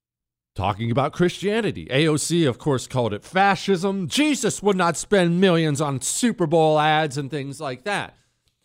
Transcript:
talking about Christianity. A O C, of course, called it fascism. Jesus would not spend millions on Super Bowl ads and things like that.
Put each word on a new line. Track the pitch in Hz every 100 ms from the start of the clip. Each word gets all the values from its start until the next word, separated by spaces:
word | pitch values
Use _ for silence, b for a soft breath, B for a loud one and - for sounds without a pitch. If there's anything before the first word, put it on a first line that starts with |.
| _ _ _ _ _
talking | - 95 101 117
about | 117 143
Christianity. | - 180 - 190 214 208 101 80
A | 131 160
O | 151
C, | - 170 151
of | 113
course, | 156 131 -
called | 135 113
it | 101
fascism. | - 185 202 190 - 190 196 196 170
Jesus | - 302 262 208 -
would | 202 190
not | 170 165
spend | - 202 175 175
millions | 196 170 156 143
on | 151 131
Super | - - 240 214 170
Bowl | 165 156 151
ads | 151 156 160 135
and | 139
things | 151 135 135
like | 147 127
that. | 202 196 123 - _ _ _ _